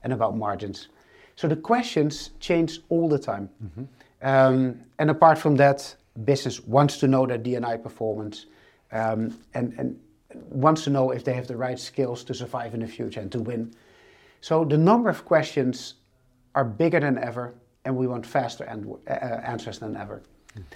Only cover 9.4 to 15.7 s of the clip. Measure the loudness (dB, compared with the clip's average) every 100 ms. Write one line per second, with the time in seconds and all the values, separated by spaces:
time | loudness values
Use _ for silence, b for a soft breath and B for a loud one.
9.4 | _ -6 -4 -4 -6 -8 _ _ _ -20
10.4 | -10 2 2 2 0 0 0 -2 -4 -4
11.4 | -6 -6 -6 -6 -8 -4 -4 -4 -8 -10
12.4 | -8 -8 -6 -8 -8 -8 -8 -8 -8 -6
13.4 | -6 -6 -8 b b b b b b b
14.4 | 0 2 4 4 6 6 2 -2 2 2
15.4 | 2 0 -2